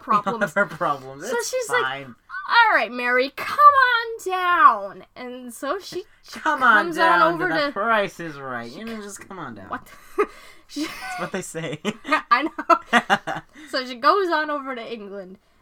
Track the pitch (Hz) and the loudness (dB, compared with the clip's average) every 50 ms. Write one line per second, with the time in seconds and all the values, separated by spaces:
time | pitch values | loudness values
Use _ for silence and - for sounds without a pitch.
0 | - 262 220 208 202 196 233 220 208 170 - 196 202 151 160 - 175 156 143 135 | 0 0 0 0 0 0 -2 -2 -2 0 2 2 0 0 0 -2 -2 -2 -2 -4
1 | 131 135 135 139 165 - 466 480 453 - 508 508 480 - 494 494 440 - 269 277 | -6 -12 -14 -12 -8 -6 -4 -4 -4 -4 -4 -4 -4 -2 -2 0 0 -2 -4 -6
2 | 269 254 - - _ - - 1077 1077 - - 466 466 440 359 294 233 208 247 247 | -10 -14 -16 -20 _ -14 -12 -10 -6 2 4 6 6 6 6 2 2 0 -4 -4
3 | 247 247 247 254 - 277 - - - - - - 587 587 571 539 508 494 480 453 | -2 0 2 2 2 0 -2 -8 -10 -4 4 8 8 10 10 8 6 4 4 2
4 | 466 453 453 440 - 370 370 370 359 349 349 330 311 269 226 202 196 196 180 185 | 0 -2 -8 -8 -6 -4 -4 0 0 2 4 6 8 6 6 4 -2 -10 -12 -14
5 | - - - - 254 247 247 254 247 247 233 - 294 269 330 403 359 - - 359 | -20 -20 -18 -16 -14 -14 -14 -14 -14 -16 -14 -10 -6 -6 -6 -6 -8 -10 -12 -12
6 | 403 _ _ _ _ - - 226 - 320 294 269 262 240 220 208 - 349 311 330 | -12 _ _ _ _ -20 -14 -6 -2 -2 0 2 4 6 6 4 4 0 0 2
7 | 330 330 339 349 330 330 339 320 359 349 320 320 285 294 - 196 208 233 226 214 | 4 4 6 6 4 4 4 2 -2 -2 0 0 -2 -2 -2 -2 0 2 2 2
8 | 202 175 - - 170 165 143 139 139 131 123 117 117 120 123 180 220 226 226 214 | 2 0 -4 -8 -12 -10 -10 -10 -10 -8 -8 -8 -8 -10 -12 -14 -12 -12 -12 -12
9 | 202 202 196 - - - 196 180 156 127 107 101 95 90 - 262 - - - - | -12 -14 -14 -16 -16 -16 -14 -14 -12 -12 -14 -14 -12 -10 -10 -10 -12 -14 -20 -20
10 | - - - - 415 - - - - - - - _ - - 285 311 - - - | -20 -8 -4 -4 -4 -4 -6 -14 -20 -20 -20 -20 _ -14 -10 -8 -8 -8 -8 -10
11 | - 740 740 719 180 165 - 185 175 - - 160 165 143 135 - - 202 220 - | -12 -10 -8 -8 -8 -6 -6 -8 -10 -10 -10 -10 -8 -8 -8 -8 -6 -8 -8 -8
12 | - - 311 - - - 240 254 294 320 - - 302 - 330 330 - - 240 196 | -4 -2 -2 -2 0 0 0 0 0 -2 -6 -4 0 2 2 2 2 2 2 2
13 | - - 196 202 - - - 151 - _ - 277 311 285 - 269 254 247 262 233 | 2 2 0 -2 -2 -4 -8 -10 -10 _ -20 -20 -14 -8 -6 -6 -6 -6 -6 -2
14 | 247 294 359 403 381 339 330 302 311 302 294 285 262 269 254 233 220 - 233 226 | 2 2 2 2 2 0 0 -2 -2 -2 -4 -6 -6 -8 -10 -10 -10 -10 -12 -12
15 | 202 196 196 202 190 185 190 - _ _ _ _ | -12 -12 -14 -14 -14 -16 -18 -20 _ _ _ _